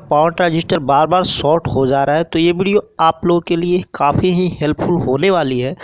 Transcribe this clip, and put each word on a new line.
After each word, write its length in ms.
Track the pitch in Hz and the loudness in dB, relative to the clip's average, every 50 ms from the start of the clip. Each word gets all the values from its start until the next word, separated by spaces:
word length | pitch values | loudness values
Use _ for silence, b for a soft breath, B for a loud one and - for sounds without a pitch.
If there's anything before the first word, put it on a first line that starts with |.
पावर 280 | - - 151 147 156 170 | -2 0 2 2 2 2
ट्रांजिस्टर 460 | 165 - 180 175 160 165 160 - 185 170 | 0 0 -2 0 0 -2 -2 -2 -4 -2
बार 260 | 135 127 139 139 160 | 0 2 2 2 4
बार 180 | 156 175 185 180 | 2 2 0 0
शॉर्ट 420 | - - - - 143 160 170 - | -2 -4 -2 0 2 0 0 0
हो 200 | 143 - 135 135 | -2 -2 0 0
जा 180 | 127 139 139 139 | 2 0 0 0
रहा 120 | 139 147 | 0 0
है 80 | 160 170 | -2 -2
तो 140 | 165 - 160 | -2 -2 0
ये 140 | 165 175 | 0 0
वीडियो 320 | 175 175 190 196 202 202 - - _ - | 0 0 0 0 0 0 -2 -2 _ 0
आप 200 | 165 160 160 - - | 0 0 0 0 0
लोगों 160 | 175 175 170 | 0 0 0
के 160 | 165 - 175 | 0 -2 -4
लिए 260 | 165 175 175 180 180 185 - - | -2 0 0 -2 -2 -2 -6 -4
काफ़ी 360 | - 147 143 143 - - 185 | -2 0 0 2 2 2 2
ही 160 | 175 175 185 170 - - | 2 0 0 -2 -2 -2
हेल्पफुल 420 | 160 147 151 - - - 175 170 | -2 -2 -2 -2 -2 -2 -2 -2
होने 280 | - 135 127 139 170 196 | 0 -2 -2 0 0 0
वाली 300 | 190 170 151 131 131 123 | 0 0 0 -2 -2 -2
है, 160 | 123 135 180 B | -4 -4 -8 B